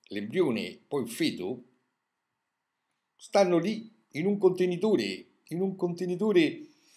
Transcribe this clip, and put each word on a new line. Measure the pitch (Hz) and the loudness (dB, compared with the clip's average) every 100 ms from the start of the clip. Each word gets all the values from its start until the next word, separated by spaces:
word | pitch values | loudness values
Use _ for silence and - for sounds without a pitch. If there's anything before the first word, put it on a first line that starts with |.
| - | -12
l'embrione, | 101 107 165 160 107 90 - _ | -8 -4 0 0 0 -6 -12 _
poi | 143 | -6
il | 113 | -6
feto, | - 160 - 90 123 - _ _ _ _ _ _ _ _ _ _ _ _ _ _ _ | -2 -2 -2 -6 -8 -14 _ _ _ _ _ _ _ _ _ _ _ _ _ _ _
stanno | - 202 190 170 | 0 4 6 4
lì | 180 226 - _ _ | 2 -4 -8 _ _
in | - 185 | -4 -2
un | 202 | 4
contenitore, | 190 185 180 175 220 170 98 92 - _ - | 4 4 0 0 2 2 0 -6 -12 _ -10
in | 165 | -4
un | 190 190 | -4 -2
contenitore | 180 170 180 175 214 180 147 - - _ _ | -4 -4 -4 -2 2 4 4 0 -14 _ _